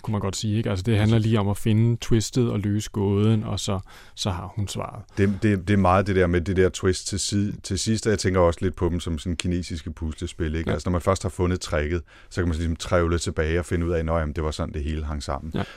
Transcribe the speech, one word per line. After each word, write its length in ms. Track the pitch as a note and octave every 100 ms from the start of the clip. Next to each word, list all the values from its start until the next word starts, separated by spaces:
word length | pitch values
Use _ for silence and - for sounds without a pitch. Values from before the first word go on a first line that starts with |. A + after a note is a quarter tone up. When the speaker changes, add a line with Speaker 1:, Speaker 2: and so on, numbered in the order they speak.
Speaker 1:
kunne 80 | -
man 100 | G#2+
godt 140 | G2 F#2+
sige, 220 | G#2+ G#2
ikke? 120 | A#2
Altså, 140 | G2
det 140 | F#2 G#2+
handler 200 | G#2+ A2+
Speaker 2:
Præcis. 100 | A2
Speaker 1:
lige 100 | A2
om 80 | G2+
at 100 | G#2
finde 400 | A#2 G#2+ A#2 A#2
twistet 500 | - A#2 G#2 C3 A#2+
og 80 | A2
løse 300 | G2+ G2+ -
gåden, 520 | - G2+ G2+ G#2+ A2+
og 160 | A2 G2+
så, 200 | - F#2+ - - - -
så 140 | A2
har 240 | F2 F#2 -
hun 120 | G2
svaret. 360 | A2 - - - -
Speaker 2:
Det, 220 | G2 G2
det, 240 | A2 G2+ F2
det 60 |
er 40 | G2+
meget 300 | F#2 F#2 F#2
det 80 | F#2
der 120 | F2
med 140 | F2
det 160 | E2 F2+
der 120 | F2+
twist 380 | - G2 F2+ -
til 100 | G2
sid-, 420 | - G2+ G2+ -
til 160 | - F#2+
sidst, 260 | - A2 A#2
og 40 |
jeg 80 | G2+
tænker 200 | G2 F#2
også 200 | E2+ -
lidt 140 | F#2+ -
på 140 | F2
dem 100 | F2
som 200 | - D#2+
sådan 160 | F#2 E2+
kinesiske 560 | F#2 F2 E2+ E2 E2
puslespil, 640 | D2+ D#2+ D2+ E2+ - D#2+ D#2+
ikke? 140 | E2+
Speaker 1:
Ja. 40 |
Speaker 2:
Altså, 160 | D#2+ F2+
når 20 |
man 100 | F2
først 220 | G2 F#2+
har 60 | F#2+
fundet 300 | - F2+ F2+
tricket, 400 | - D#2+ D2+ F2 - - -
så 120 | -
kan 60 | F2
man 80 | D#2+
ligesom 180 | E2 E2
trævle 420 | - F2+ E2+ E2+
tilbage 420 | - E2 D#2 E2
og 60 | F2+
finde 200 | F2 E2+
ud 60 |
af, 140 | E2+ D#2+
"Nå, 120 | E2
jamen, 180 | D2+ D2
det 80 |
var 80 | D2+
sådan, 220 | - D#2+
det 100 | -
hele 200 | D2 D#2 D2+
hang 180 | D2+
sammen." 280 | D2+ C#2+ D2+ D#2+
Speaker 1:
Ja. 80 | F#2+